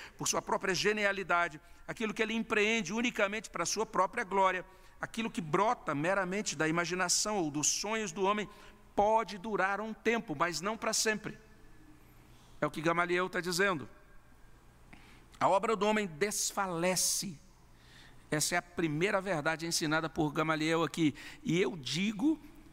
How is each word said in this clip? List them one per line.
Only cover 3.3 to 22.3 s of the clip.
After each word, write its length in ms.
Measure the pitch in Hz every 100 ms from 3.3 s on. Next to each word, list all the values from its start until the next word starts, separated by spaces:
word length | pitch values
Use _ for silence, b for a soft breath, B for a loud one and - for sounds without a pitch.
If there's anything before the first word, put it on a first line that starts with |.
| 214 -
pra 160 | 170 165
sua 200 | 196 220
própria 400 | 185 190 240 196
glória, 400 | 196 190 185 - B B B
aquilo 320 | 156 - 226
que 80 | -
brota 560 | 160 175 214 247 - 143
meramente 640 | 165 196 180 196 - 147
da 100 | 160
imaginação 720 | 170 170 185 180 - 214 208
ou 120 | 156
dos 180 | 147 143
sonhos 440 | - 202 220 208
do 120 | 165
homem, 260 | 190 214 202 B B - -
pode 440 | - 202 220 220 202
durar 420 | 220 196 190 196
um 140 | 220
tempo, 420 | 214 226 233 220 143
mas 240 | 170 156
não 160 | 190 226
pra 160 | 233
sempre. 460 | 220 220 214 - - - - - - - - - - - - - -
É 60 | 147
o 60 |
que 100 | 165
Gamaliel 480 | 160 170 175 180 185
tá 100 | 180
dizendo. 480 | 170 175 202 165 113 - - - - - - - - - - B B B B -
A 80 | 135
obra 260 | 196 220
do 140 | 214 208
homem 180 | 214 202
desfalece. 1300 | 147 208 202 - - 190 165 180 175 - - 202 143 - - - B B B B B B
Essa 260 | 151 - 175
é 20 |
a 40 |
primeira 600 | - - 165 147 190 202
verdade 440 | 190 165 151 160 165
ensinada 440 | 165 156 156 160
por 220 | - 151
Gamaliel 500 | 143 156 156 156 165
aqui. 320 | 156 - 156 B B B
E 200 | - 165
eu 160 | 233 185
digo 600 | 123 147 202 208 285